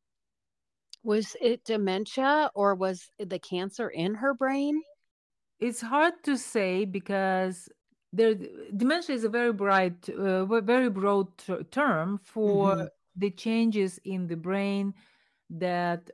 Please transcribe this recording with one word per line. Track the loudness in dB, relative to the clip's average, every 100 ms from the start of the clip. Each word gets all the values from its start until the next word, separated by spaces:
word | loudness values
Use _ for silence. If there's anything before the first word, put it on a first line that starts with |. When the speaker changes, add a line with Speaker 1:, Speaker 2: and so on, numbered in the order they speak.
| _ _ _ _ _ _ _ _ _ -8
Speaker 1:
Was | 0 0 0 0
it | 0 0
dementia | -2 0 0 0 -2 0 2 4 2
or | 2 2 2
was | 0 -4 -10 -12
the | -8 -8
cancer | -6 -4 -4 -6 -6
in | -2 -2
her | 0 -2 0
brain? | 0 0 0 -2 -4 _ _ _ _ _ _ -6
Speaker 2:
It's | -4 -4
hard | -2 2 2 0
to | -2 -2
say | -2 -2 0 0 -2
because | -4 -4 -2 0 0 0 -4 -14 -20 _ _ _
there, | 2 4 2
dementia | -4 -14 -8 0 2 2 0 -2
is |
a | 0
very | 2 0
bright, | 2 4 4 4 -2 -8
uh, | -4 0 0 2
ve-, | 0
very | 2 2 2
broad | 2 2 2 0 -6
ter-, | -8 -6
term | -4 -2 0 0 -2 -4
for | -8 -2 2 4 4 2
Speaker 1:
Mm-hmm. | -2 -10 _ -4
Speaker 2:
the | -4
changes | -2 -2 2 2 2 -2 -4 -8
in | -6 -4
the | -6
brain | -4 -2 -2 -2 -4 -6 _ _ _ _ -14
that | -6 -2 0 0 -2 -8